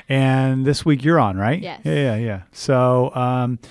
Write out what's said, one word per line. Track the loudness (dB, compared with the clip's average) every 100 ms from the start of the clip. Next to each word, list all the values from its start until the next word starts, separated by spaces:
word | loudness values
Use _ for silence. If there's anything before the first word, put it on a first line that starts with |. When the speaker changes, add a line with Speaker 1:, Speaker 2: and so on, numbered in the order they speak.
| -4
Speaker 1:
And | 0 2 2 0 0 0
this | 0 0
week | 0
you're | 2 2
on, | 2 0
right? | -2 -2
Speaker 2:
Yes. | -6 -8
Speaker 1:
Yeah, | -4
yeah, | 0 0 -2
yeah. | -4 -6 -12
So, | -8 -2 2 2 2 0
um, | -2 -2 0 -2 -4 -10